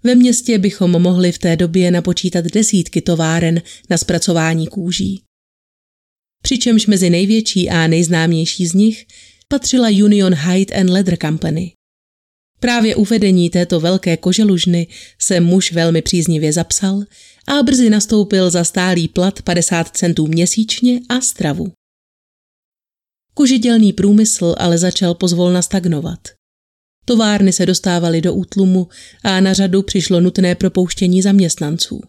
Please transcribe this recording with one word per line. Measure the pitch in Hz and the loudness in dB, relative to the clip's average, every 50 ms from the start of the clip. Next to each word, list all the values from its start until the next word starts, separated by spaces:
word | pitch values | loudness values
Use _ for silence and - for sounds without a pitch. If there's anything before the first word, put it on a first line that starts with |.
| - | 2
Ve | 240 254 | 4 4
městě | 247 247 247 240 - - - 226 | 6 4 4 2 0 0 0 0
bychom | 208 185 202 - - 185 175 | 2 0 0 0 0 0 2
mohli | 175 170 175 180 180 180 180 175 | 2 2 2 2 2 2 0 0
v | 170 | 0
té | - - 175 165 | -2 -2 -2 0
době | 160 180 170 165 185 180 175 | 0 -2 0 0 0 2 2
napočítat | 175 175 170 185 175 - - 180 - 175 170 | 0 0 0 -2 -4 -2 -4 -2 -2 -2 -4
desítky | 175 - 208 220 - - 185 165 - - 165 | -2 -2 0 0 2 0 -2 -2 -2 -4 -4
továren | - - 170 160 160 160 165 170 170 165 165 170 - - - - _ _ | -2 0 -2 0 0 0 0 0 0 0 -2 -2 -4 -8 -20 -20 _ _
na | 180 | -4
zpracování | 165 - - 175 170 - - 170 165 160 160 165 160 160 | -4 -2 -2 -4 -2 0 0 0 0 0 0 -2 -2 -4
kůží. | - - 196 170 180 170 - 190 190 190 190 _ _ _ _ _ _ _ _ _ _ _ _ _ _ _ _ _ _ _ _ _ _ _ _ - | -6 -8 -8 -6 -6 -6 -4 -6 -6 -6 -10 _ _ _ _ _ _ _ _ _ _ _ _ _ _ _ _ _ _ _ _ _ _ _ _ -4
Přičemž | - 277 240 - 247 226 214 214 | -2 -2 0 0 2 2 2 2
mezi | 214 208 185 185 175 | 2 0 2 2 2
největší | 170 175 196 196 220 226 220 - - 190 175 175 | 2 2 2 2 0 0 0 -2 -2 -2 -2 -2
a | 175 165 160 | 0 0 0
nejznámější | 160 165 165 175 160 175 160 165 165 170 160 165 - - - 180 | 2 2 0 0 0 0 0 0 0 0 -2 -2 -4 -4 -4 -4
z | 165 170 | -2 2
nich | 190 208 226 220 - - _ _ - - _ _ _ _ | 2 2 2 0 -4 -14 _ _ -20 -20 _ _ _ _
patřila | _ 285 269 277 - - 254 240 220 | _ -6 -4 -2 -2 0 0 2 2
Union | 208 190 208 208 208 202 190 185 185 | 2 2 4 2 2 2 2 0 0
Hide | 143 147 180 180 190 196 - - | 0 -2 -2 0 0 -2 -2 -2
and | 196 185 185 | -2 0 0
Leather | 185 196 196 180 175 | 0 0 0 -2 -2
Company. | 170 - 151 156 156 - 160 156 165 185 170 _ _ _ _ _ _ _ _ _ _ _ _ _ _ _ _ _ _ | -4 -4 -6 -4 -4 -4 -4 -4 -6 -8 -10 _ _ _ _ _ _ _ _ _ _ _ _ _ _ _ _ _ _
Právě | - 240 240 240 220 220 - | -2 -2 0 2 0 0 0
uvedení | - 208 190 233 214 208 196 185 180 175 170 | 0 0 0 0 0 2 2 2 2 0 0
této | - 175 175 175 180 165 | 0 -2 0 0 -2 -2
velké | 156 170 190 185 - 180 165 | 0 0 -2 0 0 -2 -2
koželužny | 165 - 185 185 - 214 208 190 170 - 180 170 170 165 - - - - - _ _ | -2 -2 -2 0 2 2 2 2 0 0 0 -2 -2 -4 -6 -12 -20 -20 -20 _ _
se | - - 196 175 | -4 -2 0 2
muž | 170 170 180 190 180 - | 2 2 2 2 0 0
velmi | 170 170 165 170 170 160 | -2 -2 0 0 0 -2
příznivě | 160 - - 175 160 - 165 151 160 151 151 | -2 -2 -2 -2 0 0 -2 -2 -2 -2 -2
zapsal | 170 165 - - - - 190 190 202 202 _ _ - - - _ _ _ | -2 -4 -4 -4 -4 -2 -2 -2 -4 -6 _ _ -20 -20 -20 _ _ _
a | - 277 294 240 | -4 -2 0 2
brzy | 240 269 247 247 220 | 2 2 2 4 4
nastoupil | 214 214 202 - 226 214 202 202 202 190 185 180 | 2 2 0 0 0 0 0 2 0 0 2 2
za | 175 180 170 | 0 0 -2
stálý | - - 190 180 185 185 175 165 | -2 -2 -2 -2 0 0 -2 -2
plat | 160 _ - 180 196 - - | -2 _ -2 -2 -2 -2 -4
padesát | - - 170 175 165 - 180 170 165 - - | -6 -4 -2 -2 -2 -2 -2 -2 -4 -4 -4
centů | - - 170 160 - 156 | -2 -2 -2 0 0 -2
měsíčně | 156 160 165 175 180 - 220 220 220 - - 247 247 247 247 - - | -2 0 0 0 0 0 -2 -4 -4 -2 0 0 0 0 -2 -4 -4
a | 240 254 | -4 -4
stravu. | 254 - - - - 151 139 180 - 185 - _ _ _ _ _ _ _ _ _ _ _ _ _ _ _ _ _ _ _ _ _ _ _ _ _ _ _ _ _ _ _ _ | -4 -6 -6 -4 -4 -4 -4 -6 -8 -10 -12 _ _ _ _ _ _ _ _ _ _ _ _ _ _ _ _ _ _ _ _ _ _ _ _ _ _ _ _ _ _ _ _
Kožidělný | - 294 240 269 247 220 240 233 226 214 196 190 | 0 2 2 2 2 2 2 4 6 4 4 4
průmysl | - 185 202 208 214 220 214 - - 175 170 - | 2 2 4 6 4 4 2 0 0 0 -2 0
ale | - - 175 170 | 0 0 0 2
začal | 165 180 180 175 - 190 175 175 | 2 0 0 0 0 -2 -2 0
pozvolna | - 185 180 175 170 180 180 180 180 | 0 -2 -2 0 0 2 2 2 0
stagnovat. | 175 - - 190 175 180 160 147 165 165 170 - _ - _ _ _ _ _ _ _ _ _ _ _ _ _ _ _ | -2 -2 -4 -2 -2 -2 -2 -2 -6 -8 -10 -12 _ -20 _ _ _ _ _ _ _ _ _ _ _ _ _ _ _
Továrny | - 240 220 220 208 208 202 196 190 170 | 0 0 2 2 2 2 2 2 2 2
se | - 180 | 0 0
dostávaly | 175 185 - - 190 175 175 170 170 165 165 | 0 0 -2 -2 -2 -2 0 0 0 -2 0
do | 165 180 - | -2 -2 -2
útlumu | 190 175 - - 196 196 185 185 185 175 - - - - - - _ - | -2 -6 -4 -2 0 2 2 2 0 -2 -4 -10 -20 -20 -20 -20 _ -4
a | 202 190 185 | -2 0 2
na | 190 190 190 | 2 2 2
řadu | 190 196 190 180 196 | 0 0 0 0 0
přišlo | 196 - - 196 160 - 185 175 | -2 0 -4 -4 0 0 2 2
nutné | 180 175 175 - 185 180 175 | 2 2 2 0 0 0 0
propouštění | - 190 185 - 185 185 170 - - 190 180 180 190 | 0 -2 -2 0 -2 -2 -2 -2 -2 0 0 2 2
zaměstnanců. | 190 202 196 202 185 165 - - 151 147 160 165 - - - - - | 2 4 4 4 2 2 -2 -6 -6 -6 -4 -6 -6 -8 -8 -16 -16